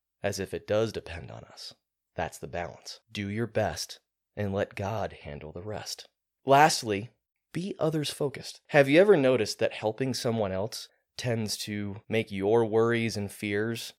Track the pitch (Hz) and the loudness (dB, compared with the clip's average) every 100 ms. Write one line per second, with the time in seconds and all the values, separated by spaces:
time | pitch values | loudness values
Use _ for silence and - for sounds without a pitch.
0 | _ _ 101 98 95 85 - 104 113 - | _ _ -4 -4 -6 -8 -2 0 0 -4
1 | - 85 - 55 - - - - _ _ | -10 -14 -14 -16 -20 -18 -18 -20 _ _
2 | _ - 80 - 78 85 82 - - - | _ -8 -8 -8 -10 -8 -8 -12 -18 -18
3 | _ 107 101 104 117 117 98 78 - - | _ -8 -6 -4 -4 -2 -2 -4 -10 -14
4 | _ _ _ - 101 98 98 - 98 110 | _ _ _ -6 -4 -2 -4 -4 -6 -4
5 | 90 - 78 73 73 82 104 98 - - | -6 -8 -14 -12 -12 -12 -10 -10 -10 -12
6 | - _ _ _ - 139 156 - 113 101 | -14 _ _ _ 4 8 8 4 -2 -2
7 | 117 _ _ _ _ 156 190 - 156 156 | -4 _ _ _ _ -8 -8 -2 -2 0
8 | 143 - 147 - - - _ 151 135 151 | -4 -4 -6 -6 -14 -16 _ 4 8 8
9 | 202 180 131 127 104 - 110 - 107 110 | 8 8 6 4 2 0 -2 0 -4 -2
10 | 135 123 123 113 101 92 107 - - _ | -4 -2 -2 0 0 -2 -4 -6 -16 _
11 | _ - 127 117 107 - - 104 101 101 | _ -8 -2 -2 -2 -6 -6 -6 -6 -8
12 | - 110 110 101 98 117 113 110 117 117 | -4 -2 -2 -2 2 4 4 4 4 2
13 | 113 107 101 - 107 101 110 113 - | 0 -2 -6 -6 -4 -2 -2 -4 -10